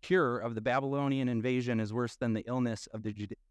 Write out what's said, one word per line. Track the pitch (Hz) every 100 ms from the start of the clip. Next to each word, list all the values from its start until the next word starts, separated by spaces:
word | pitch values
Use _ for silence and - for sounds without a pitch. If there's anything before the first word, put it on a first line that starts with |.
cure | - 185 131 120
of | 117
the | 113
Babylonian | 120 127 139 139 139 135 127
invasion | 117 123 127 123 113
is | 107
worse | 113 120 -
than | 120
the | 110 117
illness | 127 120 107 -
of | 110
the | 110
Jude-, | 104 101 - _